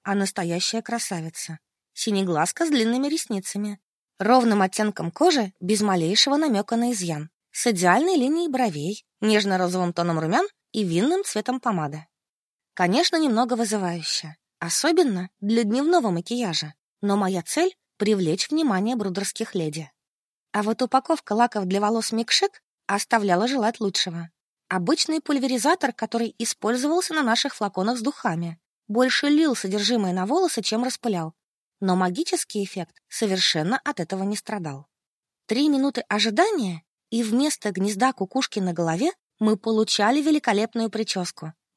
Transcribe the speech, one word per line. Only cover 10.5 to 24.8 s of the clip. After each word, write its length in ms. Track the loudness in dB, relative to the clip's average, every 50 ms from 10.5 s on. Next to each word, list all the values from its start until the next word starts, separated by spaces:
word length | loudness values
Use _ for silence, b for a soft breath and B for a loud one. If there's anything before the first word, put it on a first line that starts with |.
| -6 _ _ _ -4
и 100 | -2 -2
винным 400 | 0 0 0 2 2 0 0 -2
цветом 360 | -4 -6 -4 -4 -4 -6 -4
помады. 460 | -4 -2 -2 -2 -4 -4 -8 -12 -16 _ _ _ _ _ _ _ _ _ _ _ _ _ _
Конечно, 400 | 0 2 2 4 2 2 2 2
немного 400 | 2 2 2 2 2 2 0 0
вызывающе, 800 | -2 0 -2 0 -2 -2 -2 -4 -4 -6 -6 -6 -6 -6 -10 -16 _ _ _ _ _
особенно 720 | -6 -4 -2 0 2 2 4 4 4 4 2 -2 -4 -8 -10 _
для 240 | -2 0 2 2 2
дневного 480 | 2 0 0 2 2 2 2 2 2
макияжа, 640 | -2 -2 -4 -4 -6 -4 -4 -4 -4 -4 -6 -8 -14 _ _ _ _ _
но 160 | -2 0 0
моя 240 | 2 0 0 -2 -4
цель — 340 | -6 -4 0 0 0 0 -2 _ _ _ _
привлечь 540 | -2 0 2 2 2 2 0 0 0 -2 -2
внимание 440 | 0 0 2 2 2 2 0 0 -2
брудерских 600 | -2 -4 -4 -4 -4 -4 -6 -6 -6 -8 -6 -4
леди. 360 | -4 -4 -4 -4 -8 -10 -12 _ _ _ _ _ _ _ _ _ _ _ _
А 100 | -4 -2
вот 220 | 0 0 -2 -2 0
упаковка 500 | 2 2 0 2 2 -2 -2 -2 -2 2
лаков 320 | 2 2 2 2 -2 -2
для 160 | 0 0 0
волос 300 | 2 2 0 0 -2 -2
Микшик 500 | -2 -2 0 0 0 0 0 0 -2 -10 _ _ _ _ _
оставляла 640 | -4 -2 -2 0 0 2 2 4 4 2 2 2
желать 320 | 0 0 0 0 0 -2 -2
лучшего. 500 | -4 -2 -2 -2 -4 -4 -6 -8 -10 -12 _ _ _ _ _ _ _ _
Обычный 520 | -4 -2